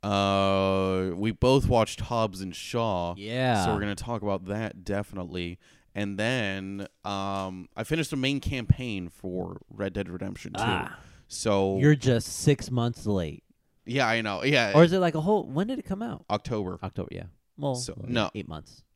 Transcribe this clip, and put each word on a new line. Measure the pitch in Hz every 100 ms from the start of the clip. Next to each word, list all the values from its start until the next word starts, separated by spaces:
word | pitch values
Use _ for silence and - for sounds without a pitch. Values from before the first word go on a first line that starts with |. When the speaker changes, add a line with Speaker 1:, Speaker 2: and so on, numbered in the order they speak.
Speaker 1:
Uh, | 101 101 98 98 98 98 95 95 95 95 92
we | 87 107
both | - 123 135 113
watched | 120 110 -
Hobbs | - 117 110 87
and | 95
Shaw. | 85 - 123 113 92 87 87
Speaker 2:
Yeah. | 104 123 127 110
Speaker 1:
So | 90
we're | 101
gonna | 104
talk | 101 120 117
about | 104 98 90
that, | 104 110 -
definitely. | 90 101 101 98 87 90 87 90 _ - _
And | 104 101 98
then, | 110 127 104 98 95 98 98 _
um, | 101 98 98 98 95 92 90 -
I |
finished | 113 160 151
the | 143
main | 131 139
campaign | - 135 113 - 127 101 87
for | - 95 92 90 90 -
Red | 104 98
Dead | 101 92
Redemption | 90 95 98 -
two. | -
Speaker 2:
Ah. | 113 98 - - - - -
Speaker 1:
So | - 113 101 98 98
Speaker 2:
You're | 139 151
just | 135 117 -
six | - - 143 -
months | 123 120 120 107
late. | 101 80 - _ _ _ _ -
Speaker 1:
Yeah, | 131 120
I | 113
know. | 110 98
Yeah. | 123 143 113
Speaker 2:
Or | 113
is | 170
it, | 185
like, | 180
a | 156
whole, | 160 214
when | - 135 208
did | 262
it | -
come | 190
out? | 233 185 -
Speaker 1:
October. | 104 - 113 92 87
Speaker 2:
October, | 95 - -
yeah. | 87 87 - _ -
Well, | 143
Speaker 1:
So, | 123 123 -
Speaker 2:
well, | 113
Speaker 1:
no. | 120 104
Speaker 2:
eight | - 92
months. | 78 - - _